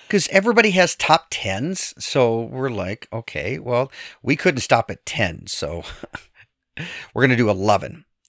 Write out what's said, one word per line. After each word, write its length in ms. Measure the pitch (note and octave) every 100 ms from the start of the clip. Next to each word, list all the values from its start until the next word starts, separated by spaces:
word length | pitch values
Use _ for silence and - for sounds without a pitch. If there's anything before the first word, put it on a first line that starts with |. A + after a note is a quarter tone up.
| -
'cause 200 | G#3 -
everybody 400 | G3 G#3 A3+ A3
has 240 | F#3 F3 -
top 300 | - D#3+ -
tens, 640 | - - F#2+ C#3+ F#3+ - -
so 440 | - C#3+ A#2+ A2+
we're 280 | A2+ B2+ C3
like, 360 | G#2+ F#2 A2 -
"Okay, 480 | A2+ - - D#2+ C3
well, 320 | B2 A#2+ C#3 - - -
we 100 | A#2+
couldn't 280 | D3+ F#3 C#3
stop 280 | - A#2+ -
at 160 | F#2+ -
ten, 400 | - F#2+ E2 -
so 380 | - D2 E2 - - - - - _
<laughs> 720 | _ _ _ - F3 - -
we're 80 | -
gonna 140 | C3 A#2+
do 120 | A2+
eleven." 560 | F#2+ G2+ G2+ - - _ _